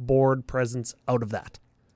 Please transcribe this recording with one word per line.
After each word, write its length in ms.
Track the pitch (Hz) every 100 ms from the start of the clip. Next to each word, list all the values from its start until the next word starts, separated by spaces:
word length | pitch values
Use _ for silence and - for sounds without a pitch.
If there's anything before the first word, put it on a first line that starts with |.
board 460 | 120 135 135 131 -
presence 460 | 131 123 123 117 - -
out 160 | 123
of 80 | 110
that. 280 | 101 - - _ _ _